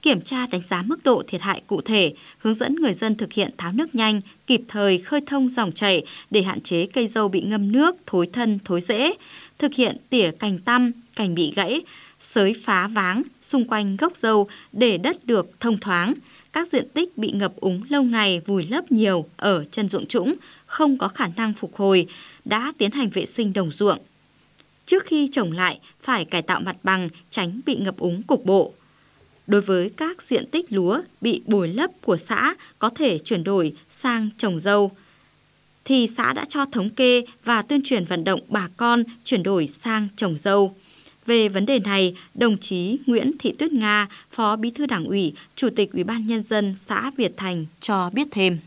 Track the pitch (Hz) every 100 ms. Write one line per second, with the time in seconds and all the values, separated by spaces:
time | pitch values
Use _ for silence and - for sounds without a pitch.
0 | 311 208 - 262 247 180 175 180 190 311
1 | 294 226 - 180 190 185 - 196 - 214
2 | 165 - - - 220 220 247 311 294 180
3 | 220 214 214 - 185 - 175 202 320 233
4 | 220 208 196 - - 247 240 214 202 180
5 | 185 294 285 285 254 254 202 160 208 180
6 | - - - 208 185 - - 170 175 277
7 | 226 220 208 185 196 214 202 240 320 359
8 | - 185 175 240 233 202 - 175 175 214
9 | 285 427 - - - _ 294 294 240 -
10 | - 254 180 156 214 180 185 247 247 233
11 | - - 202 170 156 156 185 277 - -
12 | - _ - 233 196 226 226 190 196 220
13 | 185 202 320 _ - 277 240 220 202 196
14 | 330 349 220 214 202 - - 202 240 180
15 | 220 359 240 220 180 - 233 208 208 175
16 | 185 302 - - _ 302 349 269 - 294
17 | 349 - 214 202 196 190 190 185 247 285
18 | 254 233 202 175 165 196 165 269 349 226
19 | 214 180 156 - 202 180 147 - 202 180
20 | - 247 190 359 - - _ - 311 262
21 | 196 - 208 175 226 214 196 - 196 190
22 | 170 - - - - 214 262 311 208 285
23 | 233 180 - - 214 196 170 147 202 165
24 | - _ _ _ _ _ - _ - 370
25 | - 311 277 277 185 160 180 - - _
26 | - 240 160 175 165 185 180 180 190 190
27 | 180 - _ - 175 208 269 247 196 185
28 | 180 175 - 294 185 190 151 - _ _
29 | _ _ _ _ - 208 196 185 185 214
30 | 311 359 - 247 - 320 349 196 175 247
31 | - _ 226 208 - 208 170 196 349 -
32 | - 262 - 214 269 359 - _ 220 226
33 | 294 160 - 196 165 196 160 147 _ -
34 | 269 233 214 208 220 170 190 208 196 196
35 | _ _ _ _ _ _ _ _ - 269
36 | 233 233 233 - - 302 277 254 196 214
37 | 254 247 240 - - 226 214 294 277 240
38 | 170 175 170 190 - 214 180 - 233 240
39 | 233 - - 233 180 196 147 - 233 220
40 | 208 - 202 151 208 202 196 196 _ -
41 | - _ - 233 214 190 208 269 202 196
42 | 185 180 - - 240 190 - 185 180 269
43 | - 233 254 311 254 - 311 285 214 208
44 | 202 - - - 220 220 226 233 294 214
45 | 160 196 170 147 - - 247 202 202 180
46 | 180 233 220 226 214 214 202 190 - 202
47 | 240 269 202 180 190 175 156 _ - 196
48 | 180 202 294 214 185 170